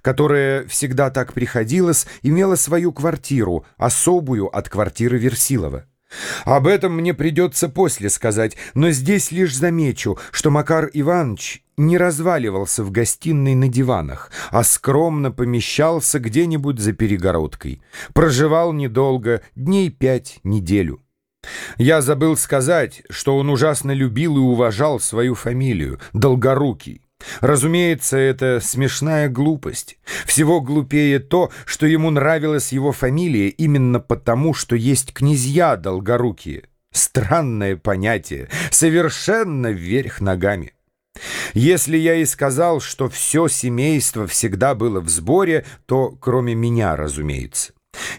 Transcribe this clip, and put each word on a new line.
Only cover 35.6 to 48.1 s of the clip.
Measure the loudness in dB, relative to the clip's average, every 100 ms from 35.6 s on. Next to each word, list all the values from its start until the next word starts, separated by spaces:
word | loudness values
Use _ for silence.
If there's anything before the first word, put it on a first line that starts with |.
| 2 2
Долгорукие. | -2 -4 0 0 0 -4 -10 -14 -14 _ _
Странное | -4 -2 0 0 0 0 -2 -2 -2
понятие, | -2 -2 0 -2 -4 -12 -8 -8 -2
совершенно | 2 2 2 0 -2 -2 0 0 -2 -2
вверх | -4 -2 -2 -2 -4
ногами. | -2 0 0 -2 -8 -18 _ _ _ -18 -12 -8 -4
Если | 2 4 4 2 0
я | 2 2
и | 0
сказал, | -2 -2 0 0 0
что | -4 -6 -6
всё | -4 -2 2 2
семейство | 0 -2 0 0 0 0 -4 -4
всегда | -2 -2 0 0 0
было | -2 -2
в | -2
сборе, | -4 2 2 2 0 -2 -12 -2
то | 0 0
кроме | -4 -2 0 0 0
меня, | 0 0 0 0
разумеется. | -4 -4 -4 -6 -6 -8 -10 _ _ -14 -12